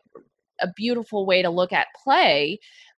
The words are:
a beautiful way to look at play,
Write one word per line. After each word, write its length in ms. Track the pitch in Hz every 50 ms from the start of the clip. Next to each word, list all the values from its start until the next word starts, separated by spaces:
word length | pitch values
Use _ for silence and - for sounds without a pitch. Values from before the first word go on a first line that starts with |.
| _ _ - - - _ _ _ _ _ _ -
a 100 | - 180
beautiful 540 | 180 - 208 240 247 233 220 - 220 208 190
way 160 | 190 185 185
to 80 | 180 175
look 240 | 170 175 180 180 202
at 140 | 160 - - - -
play, 560 | - 262 269 339 349 214 151 143 147 151 190 208 _ - _ - - - _ _